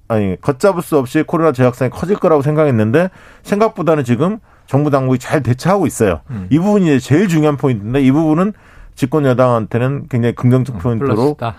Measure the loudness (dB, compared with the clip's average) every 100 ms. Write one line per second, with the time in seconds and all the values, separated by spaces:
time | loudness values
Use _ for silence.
0 | -4 -2 -2 -4 -4 0 0 0 0 -2
1 | 0 -2 -2 0 0 2 0 0 -6 -4
2 | -4 0 2 2 2 0 2 2 2 2
3 | 0 -6 -20 -14 -4 0 0 0 0 0
4 | 0 0 0 -4 _ _ -4 0 2 0
5 | 0 -2 -2 -2 -2 -2 0 0 0 0
6 | 0 -2 -6 -10 0 0 2 2 2 0
7 | 2 0 2 2 0 0 -2 -2 -2 0
8 | 2 2 2 0 0 -4 -20 -20 -16 -6
9 | -2 0 0 2 2 0 -2 -2 -2 -4
10 | -4 -2 -2 0 2 2 0 -6 -4 -2
11 | -2 0 0 -2 -8